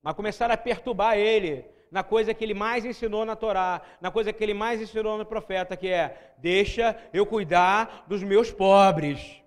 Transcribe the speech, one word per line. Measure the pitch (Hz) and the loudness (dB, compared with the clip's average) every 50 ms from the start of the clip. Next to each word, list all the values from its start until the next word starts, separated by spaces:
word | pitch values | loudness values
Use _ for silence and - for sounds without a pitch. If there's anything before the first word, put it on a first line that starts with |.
Mas | _ 147 151 | _ -8 -8
começaram | - 202 214 202 - 240 233 233 | -4 -6 -6 -4 -2 0 0 0
a | 220 | -2
perturbar | - 240 226 - - 254 240 190 202 220 226 208 | 0 -4 -4 -4 -4 -6 -2 0 2 2 2 2
ele | 208 220 226 214 190 165 147 127 120 - _ _ _ _ | 2 2 2 2 0 -2 -6 -8 -10 -16 _ _ _ _
na | - 190 190 | -6 -6 -4
coisa | - 208 226 226 208 220 | 0 0 0 0 0 -2
que | - 220 | -4 -4
ele | 220 208 | -6 -4
mais | 196 208 220 240 247 214 | -4 -2 -2 -2 -2 -4
ensinou | 247 233 - 240 226 208 214 220 | -6 -8 -6 -6 -4 -4 -4 -4
na | 220 220 | -4 -6
Torá, | 214 226 220 196 190 185 185 180 170 - - - _ | -6 -4 -2 0 0 0 -2 -2 -6 -8 -16 -20 _
na | 170 185 | -8 -4
coisa | 180 220 220 208 | -2 -2 -2 -2
que | 208 220 220 | -2 -4 -2
ele | 214 208 | -2 -2
mais | 202 214 226 240 220 | -2 -2 -2 -4 -4
ensinou | 220 208 - 220 214 214 214 214 | -6 -6 -6 -4 -4 -2 -4 -4
no | 214 | -6
profeta, | 214 220 220 - - 190 185 185 185 185 | -6 -8 -8 -6 -4 -4 -4 -4 -4 -8
que | 175 185 185 | -8 -4 -2
é, | 185 175 160 135 - - - - _ _ | 0 0 0 -2 -4 -14 -20 -20 _ _
"Deixa | 131 170 180 190 202 196 - 226 233 226 214 226 - - - | -2 0 2 2 2 2 0 0 0 0 0 -2 -10 -6 0
eu | 180 208 | 0 0
cuidar | 202 220 220 202 151 170 175 180 185 196 214 226 220 - - - - | 0 0 -4 -2 2 4 4 6 6 4 2 0 -2 -8 -20 -10 -6
dos | 196 202 | -6 -4
meus | 185 202 196 208 233 226 | -2 4 4 4 4 4
pobres." | - - 190 196 196 196 196 196 180 156 151 147 143 131 - - - - _ | -2 0 4 6 8 8 8 6 6 2 -2 -2 -4 -6 -10 -16 -20 -20 _